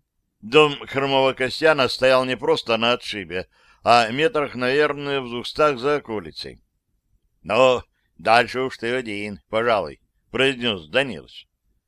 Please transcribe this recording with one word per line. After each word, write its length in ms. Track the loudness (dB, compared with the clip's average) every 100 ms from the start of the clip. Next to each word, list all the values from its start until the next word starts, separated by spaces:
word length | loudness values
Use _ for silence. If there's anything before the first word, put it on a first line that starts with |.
| _ _ _ _
Дом 460 | 0 4 4 2 -8
Хромого 460 | -4 0 2 2
Костяна 560 | 0 -4 0 2 2 0
стоял 360 | 2 2 4
не 120 | 2 -2
просто 400 | -2 -2 0 0
на 160 | 0
отшибе, 560 | -2 -4 -12 -8 -8 -8 _ _ _
а 260 | 4 4 4
метрах, 440 | 0 0 0 -4
наверное, 640 | -2 0 2 0 -2 -6 -6
в 80 | -4
двухстах 500 | -8 -6 0 0 0
за 180 | -2 -2
околицей. 640 | -4 -8 -8 -14 -16 -18 _ _ _ _ _ _ _ _
"Ну, 400 | -2 4 4 2 -4 _ _ -6
дальше 420 | 2 4 4 -2
уж 180 | -6 -6
ты 140 | -4
один, 480 | -4 -4 -8 -8 -10 _
пожалуй", — 520 | -2 0 0 -2 -10 _ _ _
произнёс 580 | -2 0 0 -4 -6 -4
Данилыч. 600 | -2 -2 -6 -16 -20 -20 _ _ _